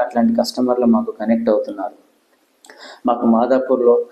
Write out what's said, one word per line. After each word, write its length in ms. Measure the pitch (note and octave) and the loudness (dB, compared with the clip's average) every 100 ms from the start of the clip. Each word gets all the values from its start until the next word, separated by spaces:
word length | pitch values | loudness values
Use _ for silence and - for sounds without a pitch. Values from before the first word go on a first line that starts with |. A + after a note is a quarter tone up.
అట్లాంటి 300 | A#2+ A#2+ A2+ A#2 | 2 0 0 0
కస్టమర్లు 460 | A#2+ - B2 B2 A#2+ A2 | -2 -2 -2 2 2 2
మాకు 160 | A2+ - | 0 -6
కనెక్ట్ 280 | A2 A2+ A2+ | -2 0 0
అవుతున్నారు. 420 | G#2 G#2+ G2+ F#2 - _ _ _ _ _ _ - - - - B2 | -2 -2 -8 -12 -12 _ _ _ _ _ _ -20 -20 -20 -6 -4
"మాకు 180 | A#2+ A#2 | 0 2
మాదాపూర్లో 600 | A2+ A#2+ C3 - B2 A#2+ A#2+ A#2+ | 2 2 0 0 2 4 2 -2